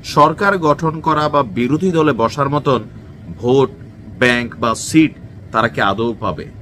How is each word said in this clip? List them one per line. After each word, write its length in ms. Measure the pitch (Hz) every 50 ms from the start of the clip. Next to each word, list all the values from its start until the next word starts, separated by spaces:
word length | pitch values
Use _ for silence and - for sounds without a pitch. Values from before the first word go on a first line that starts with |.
| -
সরকার 540 | - - 156 147 156 165 - 202 202 202 190
গঠন 420 | 160 151 147 139 165 160 156 160
করা 280 | 151 165 156 151 151 147
বা 140 | 147 147 139
বিরোধী 480 | 110 92 117 120 123 143 156 180 190
দলে 220 | 175 160 156 151 135
বসার 360 | 104 113 113 - 147 143 139
মতন 320 | 143 147 139 147 131 113 107 104 - - - - - - - - 85 -
ভোট 320 | - 120 127 139 131 127 - - - - - - - - - -
ব্যাংক 360 | 127 123 123 120 120 117 - -
বা 140 | 117 117 110
সিট 400 | 110 - - 147 160 160 147 - - - - - - - - -
তারা 160 | 113 113 117
কি 120 | - 131
আদৌ 340 | 117 98 98 104 113 117 113 -
পাবে? 240 | 110 98 82 76 76 - - -